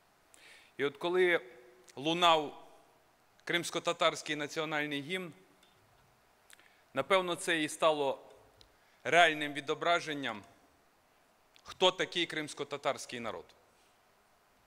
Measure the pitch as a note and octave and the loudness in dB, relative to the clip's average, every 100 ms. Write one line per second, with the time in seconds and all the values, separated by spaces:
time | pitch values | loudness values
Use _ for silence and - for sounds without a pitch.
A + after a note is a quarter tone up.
0 | _ _ _ - - - - - C#3 C#3 | _ _ _ -20 -20 -20 -16 -4 -4 -2
1 | F3 F3+ F3+ E3+ - - - - - - | -2 2 4 4 0 -20 -20 -20 -20 -6
2 | D3 E3+ F3 D#3+ C#3 - - - _ _ | -2 2 4 4 2 -10 -20 -20 _ _
3 | _ _ _ _ - E3+ - E3+ F3 E3 | _ _ _ _ -4 -4 -2 -4 -2 0
4 | E3 D3+ - D3+ C#3+ D#3+ D#3 D3+ D3 C#3+ | 0 0 -4 -4 -4 -6 -4 -4 -4 -6
5 | C#3 F#3 F3 - - _ _ _ _ _ | -6 -8 -8 -16 -20 _ _ _ _ _
6 | _ _ _ _ _ - - _ _ C3 | _ _ _ _ _ -20 -20 _ _ -4
7 | C#3 F#3+ F3+ E3+ - E3 D3+ - E3 D3+ | 2 2 2 -4 0 0 0 2 2 4
8 | C#3 A#2 - - - _ - _ _ _ | 0 -2 -8 -20 -20 _ -20 _ _ _
9 | B2 E3 E3 D3+ D3 C#3+ C#3+ D3 D#3+ E3+ | 2 6 6 4 -4 -6 -4 -2 2 0
10 | D3+ D3 B2+ G#2+ - - _ _ _ _ | 0 -6 -6 -8 -12 -20 _ _ _ _
11 | _ _ _ _ _ _ - - F#3 F#3 | _ _ _ _ _ _ -12 2 2 4
12 | D3+ F3 E3 D#3 D3+ - C#3+ C#3+ D3 A#2+ | -2 -2 -2 -4 -8 -8 -10 -4 -2 -2
13 | - A#2+ A#2 F2 - - _ _ _ _ | -6 -8 -8 -10 -12 -20 _ _ _ _
14 | _ _ _ _ _ _ | _ _ _ _ _ _